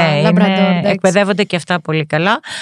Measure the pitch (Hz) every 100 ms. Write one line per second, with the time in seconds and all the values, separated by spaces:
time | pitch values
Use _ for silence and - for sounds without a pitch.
0 | 165 147 160 175 190 190 190 175 202 190
1 | 190 190 196 196 202 175 - 175 - 156
2 | 151 156 190 247 - -